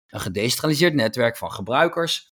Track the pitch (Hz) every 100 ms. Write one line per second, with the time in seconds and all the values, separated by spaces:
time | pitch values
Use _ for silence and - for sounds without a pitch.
0 | _ 104 104 90 117 - 156 147 175 151
1 | 110 117 117 113 85 - 101 131 170 170
2 | 165 - -